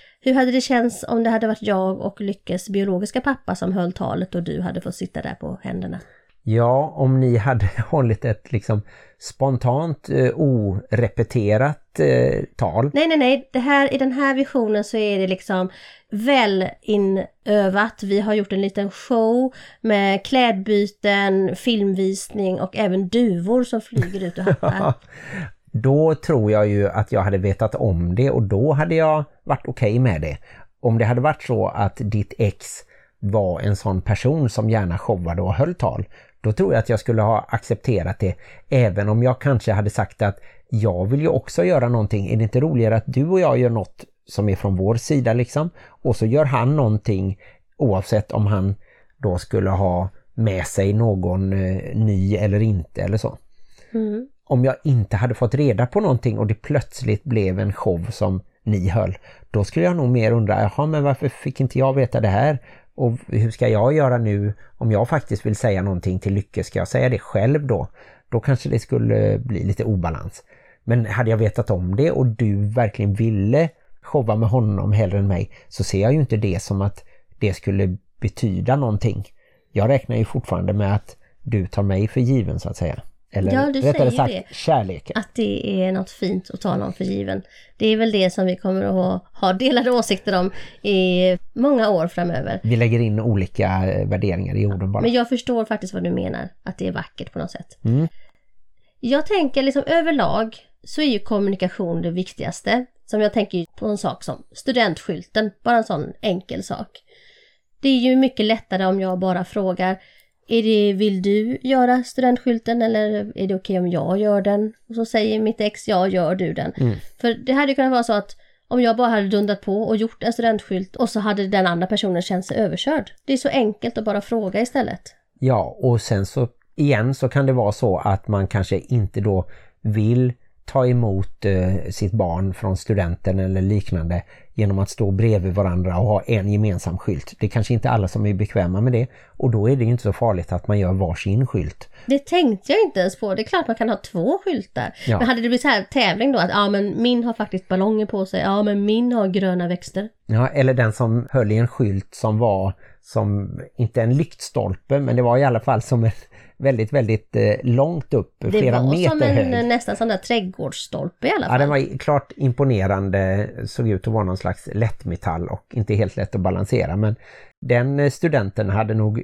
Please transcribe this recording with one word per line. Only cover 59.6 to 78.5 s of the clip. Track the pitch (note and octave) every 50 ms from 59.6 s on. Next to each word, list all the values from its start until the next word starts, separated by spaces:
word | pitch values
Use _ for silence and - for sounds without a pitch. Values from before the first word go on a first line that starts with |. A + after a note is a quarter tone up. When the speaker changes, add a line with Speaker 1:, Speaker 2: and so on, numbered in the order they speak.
| G2
Speaker 2:
skulle | - - D#3+ F3
jag | F3+ F3
nog | E3+ C3 B2
mer | B2+ A#2+ A2 A2
undra, | A#2 A#2 G#2+ G2+ G2 G2+
jaha, | G#2+ G#2 - - D3+
men | D#3 D#3 D3 C#3
varför | C#3+ C3 - D3+ C3
fick | - - - C#3 - -
inte | C3+ A#2+ - B2+
jag | C3+ C3+ C3+
veta | C#3 B2 - - A#2
det | A2
här? | G2 F#2+ G#2+ C3+ D3+ D3 - - - - - - - - -
Och | B2+ A#2 A#2 - -
hur | - A#2 G#2+ A2+ A2+
ska | - - A#2+
jag | A2+ A2 G2+ A2+ C3+ D3+
göra | D3+ C#3 B2+ B2
nu | A#2+ A2+ G#2+ G#2 G2+ G2+ G#2 - - - - -
om | - A#2+ A2
jag | G#2+ G2+ B2 -
faktiskt | E3 C#3 - - A#2+ - -
vill | A2 G#2
säga | - - A2+ G2 F#2
någonting | F#2+ G2+ F#2 F2 - F#2+ F#2 F#2
till | - G2 G2
Lycke? | G2+ - _ - - -
Ska | - - F#2+
jag | F2+
säga | - - B2 B2+ B2+
det | A#2+ -
själv | - - - G2 G#2 B2+ D3+ D3+ D3
då? | B2+ G#2+ D2 - - - - - - - _ _ -
Då | A#2 A2
kanske | - C#3 C3 - - -
det | A#2+ A2+
skulle | - - B2 A#2+ A2+ A2 G#2+ G#2+ G#2 G#2 G#2 G#2+
bli | A#2+ - G2+ E2+ F2+
lite | G2 G#2 - A2+
obalans. | A2 G2+ F2+ E2 E2 D#2 - - E2+ - - - _ - _ _ _ _ _ -
Men | A#2 A#2+ B2 A2
hade | G#2 G2+ B2 A#2+ A2+
jag | A2+
vetat | G#2 A2+ G#2 - A#2+ - -
om | G2+ F2+ F2+ F2+ G2
det | A#2 D3+ E3+
och | - C3+ B2+
du | A#2+ G#2+ - A#2 G#2 G2+ G2+ G#2 G#2
verkligen | A2+ B2 A#2 G2+ - - G#2 G2+ G2
ville | G#2+ A2+ A2+ A2 G2 G2 A2 B2+ D3+ E3 - - _ _ - - -
showa | - - - C#3+ A#2+ A2+ G#2+
med | A2 A2+ G2+
honom | B2 B2+ A2 G#2+ G2 F#2+ G2 G#2
hellre | G2+ G#2+ G#2 F#2 G2 G2+
än | G2
mig, | G2 F#2 F2 G2+ - - - -
så | - - - F#2+
ser | - - F#2+
jag | G2+ A#2+ D3
ju | D#3
inte | C3+ - A2+
det | G#2 A2 G2 F2+ G2
som | - - G2+ G2
att | G2 G2+ - - - - - - - - - -
det | G#2+ G2 F#2
skulle | - - G2 G2 G2 G2+ F#2 F2+ - _ _ _ -
betyda | - G#2+ - - B2 G#2